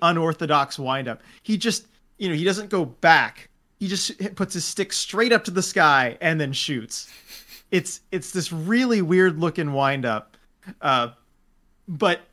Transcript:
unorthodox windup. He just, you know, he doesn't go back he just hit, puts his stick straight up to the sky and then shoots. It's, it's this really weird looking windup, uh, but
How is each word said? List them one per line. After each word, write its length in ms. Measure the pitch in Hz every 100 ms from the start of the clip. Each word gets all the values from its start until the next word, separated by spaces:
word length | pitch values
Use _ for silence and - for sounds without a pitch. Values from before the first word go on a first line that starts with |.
unorthodox 760 | 170 170 165 156 160 147 139 -
windup. 440 | 131 135 120 113 - -
He 120 | - 214
just, 300 | 233 - - _ _ _
you 100 | 190
know, 60 |
he 80 | 156
doesn't 240 | 180 190 208
go 160 | 196
back 640 | 143 - 165 160 110 - - _ _ _
he 60 | 196
just 240 | 190 - -
hit, 160 | 196 -
puts 180 | 190
his 100 | 175
stick 280 | - - 190
straight 400 | - - 190 240
up 100 | 226
to 80 | -
the 100 | 180
sky 560 | 180 190 156 139 123 117
and 200 | 165 160
then 120 | 139
shoots. 580 | 135 - 131 113 - - - - - - - _
It's, 300 | 185 170 - _
it's 180 | 185 -
this 220 | 185 151
really 500 | 165 165 233 254 220
weird 380 | 165 185 185 160
looking 320 | 165 151 147
windup, 640 | 139 135 139 123 110 - _ _ _ 190 -
uh, 260 | 147 131 120 - _ _ _ _ _ _ -
but 320 | 156 202 170 -